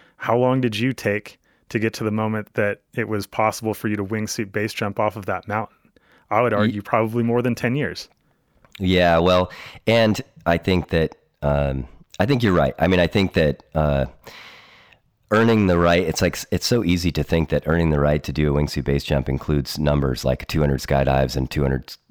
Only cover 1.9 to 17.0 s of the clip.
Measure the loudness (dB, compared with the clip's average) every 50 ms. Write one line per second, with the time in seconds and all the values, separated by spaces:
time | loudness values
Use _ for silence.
1.9 | -2 -4 -4 -4 -2 -2 -2 -2 -4 -4 -6 -6 _ -2 -2 -2 -4 -6 _ _
2.9 | _ -6 -6 -4 -4 -6 -6 -6 -4 -2 0 0 0 -2 -4 -6 -4 -4 -4 -4
3.9 | -4 -4 -4 -4 -6 -6 -6 -6 -6 -8 -8 -6 -6 -6 -6 -6 -4 -6 -6 -4
4.9 | -2 -2 -2 -2 -2 -4 -6 -6 -6 -6 -6 -6 -6 -6 -6 -8 _ _ _ _
5.9 | _ _ _ _ _ _ _ _ 0 2 2 2 2 2 0 0 -2 -4 -4 -2
6.9 | 0 0 0 0 -2 -2 0 0 0 0 0 -2 -2 -2 -2 -2 -2 -2 -4 -6
7.9 | -8 -10 -14 -16 _ _ _ _ _ _ _ _ _ _ _ _ -10 -4 0 2
8.9 | 4 4 4 6 4 4 4 4 4 4 2 0 -4 -12 -18 -18 -20 -6 -2 2
9.9 | 4 4 4 4 2 0 -4 -10 _ -6 -2 0 0 0 0 0 0 0 0 0
10.9 | 0 0 0 -2 -4 -10 _ _ _ _ -2 0 0 0 0 -2 -2 -4 -6 -10
11.9 | -14 -20 -20 _ -4 -2 0 0 2 2 2 2 4 4 2 2 0 0 0 2
12.9 | 4 2 2 2 2 0 0 0 0 2 2 2 0 -2 -8 _ -2 -2 0 0
13.9 | 0 0 -2 -4 -6 -12 _ -20 -20 -20 -20 -20 -20 -20 -20 -20 -20 -20 _ _
14.9 | _ _ _ _ _ _ _ _ 2 4 4 4 4 4 4 4 4 4 4 4
15.9 | 4 4 2 0 -2 0 0 -2 -2 -4 -4 -4 -4 -4 0 0 0 0 2 2
16.9 | 0 2